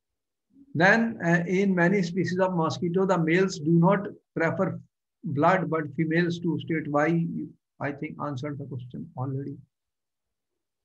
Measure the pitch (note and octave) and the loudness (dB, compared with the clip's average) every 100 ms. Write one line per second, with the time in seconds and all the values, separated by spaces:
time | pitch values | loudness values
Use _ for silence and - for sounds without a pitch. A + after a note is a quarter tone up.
0 | _ _ _ _ _ _ - C#3 F#3 A3+ | _ _ _ _ _ _ -8 2 4 4
1 | A#3 A3+ E3+ E3+ E3+ F#3 G3+ F3+ E3+ G3+ | 2 -2 0 2 2 0 2 4 4 4
2 | E3+ F3+ E3 F3+ F#3 F3+ D#3+ - F3 F3 | 0 -2 -2 0 0 2 -2 -2 -2 0
3 | F#3+ F3+ D#3 F3 F#3+ F#3 D3+ E3+ E3+ G3+ | 2 2 4 4 2 0 2 4 6 2
4 | G3 - _ - E3 E3 F#3+ - - _ | -2 -12 _ -2 0 0 -4 -4 -14 _
5 | _ _ - C3+ D#3+ F#3 E3+ D#3+ D3 - | _ _ -6 2 4 2 0 -4 -4 -4
6 | D#3+ E3 E3+ E3+ F3 D3 - D#3+ C#3+ D3 | 0 2 0 -2 -4 -4 -4 -6 -2 0
7 | D#3 E3+ E3+ D#3+ - - _ - C#3 D3 | 2 0 -2 -6 -10 -14 _ -10 -8 -8
8 | D3+ D3+ D3 C3+ D3 C3+ C3+ B2+ - - | -10 -8 -8 -8 -8 -10 -10 -12 -12 -14
9 | - - C3+ C3+ C#3+ C#3 - _ _ _ | -14 -10 -8 -6 -8 -12 -18 _ _ _
10 | _ _ _ _ _ _ _ _ | _ _ _ _ _ _ _ _